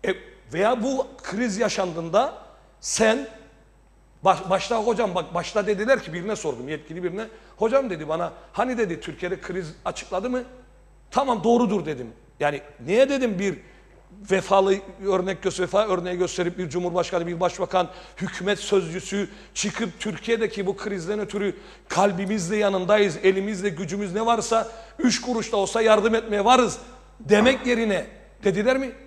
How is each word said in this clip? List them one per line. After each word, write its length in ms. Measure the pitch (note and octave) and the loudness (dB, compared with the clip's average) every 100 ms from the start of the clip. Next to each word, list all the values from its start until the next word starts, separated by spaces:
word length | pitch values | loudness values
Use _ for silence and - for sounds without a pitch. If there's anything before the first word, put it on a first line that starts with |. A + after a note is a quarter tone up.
| G#3+ | -2
E, 80 | F#3 - - - | -4 -8 -20 -8
veya 300 | D3+ G#3 B3 | 0 2 2
bu 240 | A#3+ C4 C4 - | 0 -2 -4 -8
kriz 340 | - G3 B3 F#3+ | -8 -4 -2 0
yaşandığında 760 | A3 - F#3 E3 E3 F#3+ C#4 - - - _ _ | -2 0 -4 -4 0 2 0 -4 -20 -20 _ _
sen, 460 | - - A3 A#3+ C#4 - - - - _ _ _ _ _ | -8 2 2 2 -4 -14 -20 -20 -20 _ _ _ _ _
baş-, 260 | F#3+ E3+ F3+ | 2 2 0
başta 340 | F#3 - A3+ | -2 0 0
hocam 320 | G#3+ G#3+ G#3+ F3+ | 0 0 0 -2
bak, 180 | D3+ | -4
başta 340 | E3+ - G#3 G3 | -6 -2 -2 0
dediler 360 | G3+ A3 C4+ | -2 2 0
ki, 100 | - | 0
birine 220 | E3 F#3+ G#3 | -8 -6 -4
sordum, 340 | D#3 A#2+ B2+ | -4 -6 -8
yetkili 340 | D3+ - E3 | -10 -10 -8
birine. 220 | F3+ F#3 A3 - - - | -6 -6 -10 -16 -20 -2
"Hocam," 320 | A3 C4+ C4 | 2 2 0
dedi 200 | E3+ D3+ | -6 -4
bana, 240 | D#3+ D#3+ - - | -4 -4 -8 -12
"hani," 240 | - B3 A#3+ | -4 -2 0
dedi, 240 | G#3 D#3+ | -2 -4
"Türkiye'de 400 | - D3+ F3 F3+ | -8 -8 -8 -6
kriz 320 | - F3+ D#3+ - - | -6 -8 -8 -10 -8
açıkladı 440 | - - F3 A#3+ | -8 -6 -4 -2
mı?" 140 | B3+ A#3+ - - _ - _ _ | -4 -6 -18 -20 _ -20 _ _
"Tamam, 320 | - C#4 A3+ | 0 0 0
doğrudur." 420 | G#3+ A#3+ A#3+ G3+ D#3 | 4 4 4 0 -2
dedim. 260 | C3+ A#2 - _ _ | -8 -10 -16 _ _
Yani 220 | D3 D3 - - B2 | -2 -2 -12 -14 0
niye 240 | G#3+ C4+ | 4 4
dedim 300 | C#4 B3 F#3 | 4 0 0
bir 200 | G3 D#3 - - - - _ G3 G3+ | -2 -2 -12 -20 -20 -20 _ -20 -2
vefalı 440 | F#3+ - G3 F#3+ G3 G3 - G3 | 0 4 4 6 2 0 -8 0
örnek 360 | F#3+ F#3 F#3 | 0 0 -2
gö-, 180 | F#3 E3+ | -4 -2
vefa 260 | F3+ G3 G#3+ | 0 2 2
örneği 300 | F3+ F3+ F3+ | 0 -2 -2
gösterip 400 | F3 - F3 F3 | -2 0 -4 -2
bir 120 | F3+ | -4
cumhurbaşkanı, 580 | E3 F3 E3+ E3+ F3+ E3+ | -2 -2 0 0 -2 -4
bir 120 | E3+ | -2
başbakan, 480 | F3+ F3 F3+ F#3 F3 - - - | -2 -2 0 0 0 -6 -20 -10
hükümet 420 | F#3+ - F#3 G#3 | -8 -4 -2 -2
sözcüsü 680 | - G3+ E3 F3 - G3 G3+ - - | 2 2 2 -8 -4 -4 -4 -8 -12
çıkıp 460 | - G#3 - A3 - | -6 -4 -2 -6 -4
Türkiye'deki 680 | G#3+ E3+ - A#3 A3 G3+ F#3+ | -8 -6 -2 0 0 -2 -4
bu 120 | G3 | -4
krizden 420 | A3 G3 E3 G#3 | -6 -6 -4 -4
ötürü 360 | G3+ G3+ G3+ - - - _ | -4 -2 -4 -4 -14 -20 _
"Kalbimizle 680 | E3 G3+ F3+ G3 G#3+ E3+ G#3+ | 2 2 2 -2 -2 0 0
yanındayız, 600 | G#3 F#3+ F#3 G#3 G3+ D#3 | 2 0 4 4 4 4
elimizle 460 | F#3+ G3 G3+ G3+ G3+ | 4 4 -2 -2 -4
gücümüz 440 | D#3+ F3+ G3+ G3+ | -4 -6 -4 -4
ne 120 | F#3 A3+ | -2 0
varsa 460 | A#3 - A3+ A3 - - - | 0 2 0 0 -10 -18 0
üç 220 | B3+ - | 0 2
kuruş 300 | - A3+ - | -2 -4 0
da 60 | G#3 | 0
olsa 240 | F#3+ A3+ | 0 2
yardım 340 | A3 G#3+ G#3+ A3+ | 6 6 6 0
etmeye 300 | A3 G#3 G3+ | 0 0 6
varız." 320 | B3+ A3+ - - - - - | 6 6 -2 -12 -20 -20 -18
demek 480 | C#3+ G#3 A#3 C4+ B3 | 4 6 6 4 0
yerine 380 | A#3 A3+ F#3 - - - - | 0 2 0 -4 -16 -20 -2
dediler 340 | G3+ F#3 A3 C4 | 0 2 2 0
mi? 140 | C4+ - | -2 -10